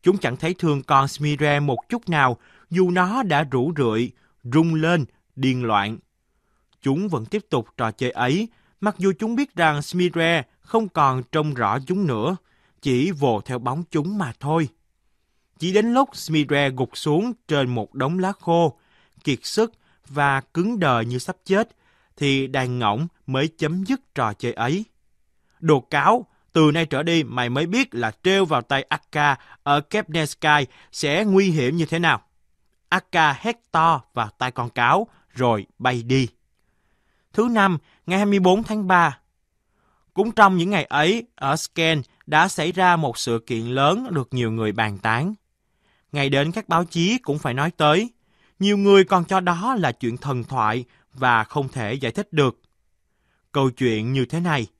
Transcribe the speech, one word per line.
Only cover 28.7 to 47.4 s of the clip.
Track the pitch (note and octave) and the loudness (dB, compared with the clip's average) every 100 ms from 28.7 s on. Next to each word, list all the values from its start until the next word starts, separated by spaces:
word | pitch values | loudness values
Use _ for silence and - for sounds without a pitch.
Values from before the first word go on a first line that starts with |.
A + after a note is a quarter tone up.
| C3+ | -4
Akka | - D3+ _ D3+ D3 C3+ - - | -2 -8 _ 0 0 0 -8 -10
ở | - D3 | 0 0
Kebnekaise | D3 G#3 G#3 D#3+ D3+ - D#3 D3 C3+ - - | 0 -4 -2 -4 -4 -2 2 2 2 -10 -18
sẽ | - D3 D#3 | -6 -2 0
nguy | G#3+ F#3+ G3 | 4 4 4
hiểm | D#3+ B2+ E3+ | 2 0 -2
như | D#3 | -2
thế | E3 | 0
nào. | E3+ B2 _ _ _ _ _ _ _ | 0 0 _ _ _ _ _ _ _
Akka | F#3 - F3 D#3 | -4 0 2 2
hét | C3 A3+ A#3 _ | 2 -6 -8 _
to | E3+ D#3+ D3+ - | 0 2 0 -4
vào | - G#2+ _ | -6 -6 _
tai | B2+ | -6
con | B2 A#2+ | -4 -6
cáo, | - A#2+ E3+ A3+ _ _ | 0 2 2 0 _ _
rồi | B2 B2+ A2 F#2 _ | -2 0 0 -4 _
bay | B2 B2 | -2 -2
đi. | A#2 C3+ B2 _ _ _ _ _ _ _ _ _ _ | 0 0 0 _ _ _ _ _ _ _ _ _ _
Thứ | - A#3+ | -2 0
năm, | A3+ G3 D#3+ _ _ - | 2 2 0 _ _ -4
ngày | F#3+ | 0
hai | G3+ | 2
mươi | G3+ | 4
bốn | F#3 G3 | 4 2
tháng | G#3+ G#3+ F#3+ | 0 -6 2
ba. | F3+ E3 B2 _ _ _ _ _ _ _ _ _ | 2 2 -2 _ _ _ _ _ _ _ _ _
Cũng | F3 G#3+ | -2 -2
trong | A3 G3+ F#3 | 4 4 4
những | F3 | 0
ngày | G3+ | -2
ấy, | - C#3+ D#3 A3+ A#3 | 0 0 2 0 -4
ở | - C#3 D#3 | -8 -4 -4
Skene | - - D#3+ D#3 - _ - | -4 -2 0 0 -4 _ 0
đã | D3+ F#3 | 2 2
xảy | - D#3+ | 0 -4
ra | F3+ F3+ F3 | 2 2 4
một | D3 A#2 | 0 -4
sự | - A#2 - | -4 -4 -4
kiện | A#2 A#2 | -6 -4
lớn | C3 C#3+ G3+ B3+ | 0 2 0 -2
được | E3 B2 | -4 -4
nhiều | B2+ A#2 | -2 -2
người | A2+ G#2+ | 0 -2
bàn | G#2 A2 G2+ | 0 -2 -2
tán. | A2 A2+ E3+ G#3+ _ _ _ _ _ _ _ | -2 -2 -2 -8 _ _ _ _ _ _ _
Ngay | C#3+ C#3 | -4 0
đến | C#3 D3+ | 0 0
các | F#3 - | -4 -2
báo | E3+ | -2
chí | F3 E3 F3 B3 | 0 0 0 0
cũng | - | -2
phải | D3 | -4